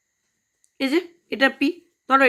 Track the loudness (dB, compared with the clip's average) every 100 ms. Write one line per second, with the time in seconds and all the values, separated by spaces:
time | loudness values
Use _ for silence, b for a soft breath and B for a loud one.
0 | _ _ _ _ _ _ _ -8 -2 -2
1 | -4 _ -12 -2 -2 0 -4 -6 _ _
2 | -2 2